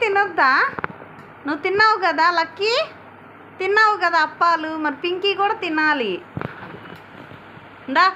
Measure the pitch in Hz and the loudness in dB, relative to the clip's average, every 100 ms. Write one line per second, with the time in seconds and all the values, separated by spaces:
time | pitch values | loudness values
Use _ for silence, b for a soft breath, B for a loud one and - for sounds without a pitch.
0 | 440 403 403 330 269 269 539 - - - | 0 2 0 2 2 4 0 -2 -8 -10
1 | - - - - 285 302 370 392 440 427 | -20 -20 -20 -12 -6 -4 0 4 4 4
2 | 359 311 330 339 330 - 415 508 640 - | 0 2 2 2 -2 -2 -2 0 -2 -8
3 | - - - - - - 370 415 427 403 | -20 -20 -20 -20 -16 -6 0 4 4 4
4 | 349 339 311 - 339 330 311 320 302 269 | 2 2 0 2 2 2 -2 -4 -4 -4
5 | 349 359 403 381 403 427 359 311 311 285 | -4 -2 -2 0 0 -2 -4 0 2 0
6 | 214 175 - - - - - - - - | -2 -6 -8 -10 -10 -10 -16 -16 -18 -20
7 | - - - - - - - - - 269 | -20 -20 -20 -20 -20 -20 -20 -16 -2 2
8 | - | 2